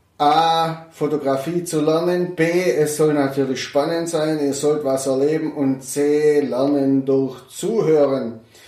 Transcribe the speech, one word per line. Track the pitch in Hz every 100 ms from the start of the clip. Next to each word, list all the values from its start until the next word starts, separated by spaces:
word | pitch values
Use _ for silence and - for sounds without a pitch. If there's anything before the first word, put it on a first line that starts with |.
| _ -
A, | 147 151 165 165 165 160 -
Fotografie | - 147 151 131 135 160 175
zu | 170 156
lernen, | 151 160 175 180 175 -
B, |
es | 165 175 180 151 151 147
soll | 156
natürlich | 147 135 139 131 123
spannend | - 143 151 170 165
sein, | 165 156 156
ihr | 143
sollt | 131 147 151
was | 135 135 139
erleben | 131 143 156 156
und | 147 135 131
C, | - 147 147 151 151 147
lernen | 135 120 139 143 135 135
durch | 131 135 131 - -
Zuhören. | - 185 220 156 156 139 135 120 113 - -